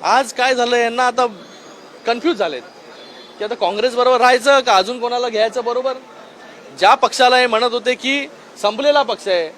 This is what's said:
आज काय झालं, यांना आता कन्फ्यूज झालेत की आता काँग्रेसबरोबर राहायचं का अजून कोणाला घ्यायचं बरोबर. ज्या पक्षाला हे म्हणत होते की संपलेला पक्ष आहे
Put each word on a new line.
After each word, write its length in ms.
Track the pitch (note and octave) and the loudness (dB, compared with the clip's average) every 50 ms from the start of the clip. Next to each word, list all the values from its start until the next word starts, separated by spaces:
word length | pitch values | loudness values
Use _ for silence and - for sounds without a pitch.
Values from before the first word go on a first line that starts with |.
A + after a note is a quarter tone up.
| - | 0
आज 300 | D#3+ G#3 B3+ C#4 A3+ - | 2 2 2 2 -2 -4
काय 220 | - B3 B3+ C4 | -2 0 0 0
झालं, 200 | B3 A#3+ A#3+ A#3+ | 0 0 0 2
यांना 320 | A#3+ A#3 A#3 A#3 A#3+ B3+ B3 | 0 0 0 0 0 -2 -2
आता 200 | B3 A#3+ B3+ A#3+ G#3+ F3+ - - - - - - - - - - - - - | 0 0 -2 -2 -2 -10 -20 -20 -20 -20 -20 -20 -20 -20 -20 -20 -20 -12 -4
कन्फ्यूज 300 | - A#3 A#3+ - D#4+ E4+ | -4 -4 -2 -2 -2 -2
झालेत 260 | G3+ G3+ E3 D3 B2 - - - - - - - - - - - - - - - - | -2 -2 -4 -4 -8 -12 -14 -20 -20 -20 -20 -20 -20 -20 -20 -20 -20 -20 -20 -12 -10
की 40 | - | -8
आता 120 | G#3+ A#3+ | -8 -6
काँग्रेसबरोबर 640 | - G#3 F3 F#3+ G#3 A3 B3+ A#3+ A#3+ B3 B3 B3+ A#3+ | -4 -4 -4 -2 -2 -4 -2 0 0 2 2 2 4
राहायचं 420 | A#3+ B3 B3+ B3 A3+ C4+ C#4 C4+ | 4 4 2 2 2 2 2 2
का 160 | B3+ B3 G#3+ | 4 4 2
अजून 240 | F#3+ F#3 G#3 B3 B3 | 2 2 0 -4 -6
कोणाला 300 | A3+ A#3+ A#3+ B3 B3 B3 | -6 -4 -4 -4 -4 -4
घ्यायचं 340 | A3 G#3+ G#3+ A3+ G#3+ B3+ A#3+ | -2 0 -2 0 -2 -4 -6
बरोबर. 300 | A#3 A#3+ B3 B3+ C4 B3+ C4 - - - - - - - - - - - - - - - - | -4 -4 -4 -4 -4 -6 -8 -12 -20 -20 -20 -20 -20 -20 -20 -20 -20 -20 -20 -20 -20 -8 2
ज्या 160 | - G3 A#3+ | 4 4 4
पक्षाला 420 | C4 - A3 - - B3+ B3 B3+ B3+ | 4 2 -2 2 4 4 4 6 4
हे 100 | B3+ B3 | 2 2
म्हणत 260 | A3 A3 A#3+ B3 A3+ | 2 0 0 0 -2
होते 200 | A#3+ A3 B3 B3 | -2 -2 -4 -4
की 340 | - - B3+ C#4 C#4+ C#4 C#4+ - - - - - - | -4 -2 -4 -4 -4 -4 -8 -14 -20 -20 -20 -20 -4
संपलेला 400 | - G#3 G#3+ G#3+ C#4+ D4 D4 D4 | -4 -2 -2 0 0 2 2 2
पक्ष 260 | C#4 A3 A3+ - - G#3 | 2 0 -4 -6 -2 -2
आहे 220 | F#3 F3 E3 D#3 - | -2 -2 -2 -4 -10